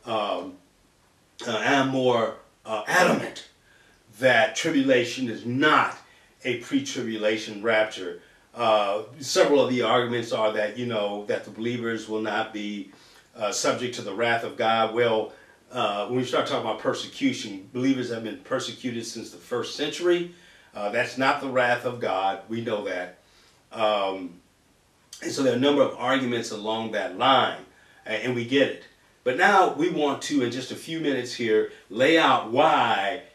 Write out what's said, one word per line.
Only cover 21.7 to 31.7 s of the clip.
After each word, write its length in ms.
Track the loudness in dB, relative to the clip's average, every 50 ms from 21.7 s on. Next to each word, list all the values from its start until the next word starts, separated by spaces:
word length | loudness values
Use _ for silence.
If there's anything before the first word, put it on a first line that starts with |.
| 2 0 -2
of 120 | -6 -6 -4
God. 440 | -4 -2 -2 0 -2 -2 -4 -4 -8 -8
We 120 | -8 -6
know 240 | -4 -4 -4 -4 -4
that. 340 | -6 -6 -6 -8 -10 -12 _ _ _ _ _ _ _ _ _ _ _
Um, 640 | -4 0 2 2 2 2 0 -2 -4 -6 -10 -12 -14 -18 _ _ _ _ _ _ _ _ _ _ _ _ _ _ -18 -12
and 100 | -10 -8
so 100 | -2 0
there 120 | 2 2 2
are 20 |
a 40 | 4
number 220 | 4 4 4 4
of 140 | 4 2 0
arguments 540 | -4 0 0 0 0 0 -2 -2 -4 -4 -6
along 420 | -8 -6 -4 -4 -4 -4 -4 -4
that 240 | -4 -4 -6 -6 -4
line, 460 | 0 2 4 4 4 2 0 -4 -8 -14 -20 _ _ _ _ _ _ _
a-, 40 | -6
and 240 | -6 -4 -2 -2 -2
we 100 | -2 -2
get 240 | 2 4 4 4 2
it. 160 | 0 -10 -14 -20 _ _ _ _ _ _ _
But 140 | -2 2 4
now 340 | 4 6 6 6 6 4
we 160 | 2 0 0 0
want 320 | 2 2 0 0 0 -2
to, 200 | -4 -2 0 0
in 100 | 0 0
just 180 | -2 -6 -8 -8
a 60 | -10
few 240 | -12 -10 -8 -8 -4
minutes 320 | -2 -2 -2 -2 -4 -6
here, 400 | -6 -4 0 4 4 4 4 2